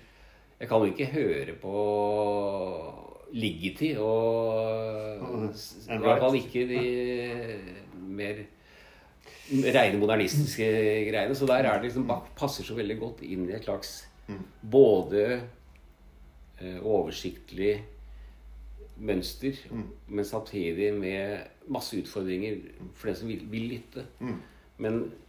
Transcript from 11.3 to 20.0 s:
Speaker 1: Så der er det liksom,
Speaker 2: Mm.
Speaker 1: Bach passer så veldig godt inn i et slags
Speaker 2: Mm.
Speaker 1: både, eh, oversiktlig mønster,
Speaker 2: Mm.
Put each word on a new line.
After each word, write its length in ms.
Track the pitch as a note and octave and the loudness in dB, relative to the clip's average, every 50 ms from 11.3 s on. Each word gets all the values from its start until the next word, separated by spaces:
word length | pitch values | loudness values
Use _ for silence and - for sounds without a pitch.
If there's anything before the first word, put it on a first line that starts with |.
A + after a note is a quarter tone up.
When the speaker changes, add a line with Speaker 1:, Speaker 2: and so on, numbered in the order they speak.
| C3+ | 0
Speaker 1:
Så 120 | C3+ C#3 | 2 2
der 180 | C3 B2+ C3 C3+ | 4 4 6 6
er 160 | B2 G#2+ G2+ | 4 2 2
det 20 | A2 B2 A#2+ | 0 -2 -2
liksom, 100 | B2+ C3 | -2 0
Speaker 2:
Mm. 60 | A#2 | 0
Speaker 1:
Bach 140 | B2 - - - - | -2 -4 -4 -8 -8
passer 260 | - D3 C#3 - - - | -4 -4 -4 -2 -4 -8
så 100 | - A2 | -6 -4
veldig 240 | A2+ A2 G2+ A2 A2 | -4 -2 -2 -4 -4
godt 220 | G#2+ A2+ A#2 - - | -6 -8 -8 -10 -10
inn 260 | - F#2 F#2 F2+ F2 | -6 -4 -4 -4 -4
i 40 | G2 | -4
et 120 | A2 - | -6 -4
slags 420 | - G2 - - - - - - - - - - - | -4 -4 -4 -6 -8 -12 -14 -16 -18 -20 -18 -14 -12
Speaker 2:
Mm. 160 | G2+ F#2+ F#2 - - - - A2 | -10 -10 -10 -12 -16 -16 -2 6
Speaker 1:
både, 720 | A2 C3+ C3+ A#2 G#2 F#2 F2+ - F#2 G2+ G#2 A2+ B2 B2 A#2+ A#2 - - - - - - - - - _ - - - - - - - - - - - - | 10 10 10 12 10 8 4 4 4 4 4 4 2 0 -4 -8 -14 -18 -20 -20 -20 -20 -20 -20 -20 _ -20 -20 -20 -20 -20 -20 -20 -20 -20 -20 -16 -12
eh, 180 | F2+ F#2 F#2 F2+ - | -10 -10 -8 -4 0
oversiktlig 960 | G#2+ G#2+ G2 E2+ D#2 E2 - - F#2+ - - - - - F2 F#2+ G#2 G#2 G2+ G#2+ - - - - - - - - - - - - - - - - - - - - - - - | 2 4 4 4 2 -2 -6 -6 -8 -8 -10 -12 -10 -4 0 2 2 2 2 -2 -10 -16 -18 -18 -18 -18 -18 -18 -20 -20 -20 -20 -20 -18 -18 -16 -16 -16 -16 -18 -18 -14 -6
mønster, 520 | G#2+ G#2+ G2+ F2+ F2+ - - - B2 C3+ C3+ C3 - - | -2 0 0 0 -2 -4 -6 -6 -4 -4 -4 -6 -8 -10
Speaker 2:
Mm. 140 | A2+ A#2 G2+ F#2 - - | -8 -8 -8 -10 -12 -16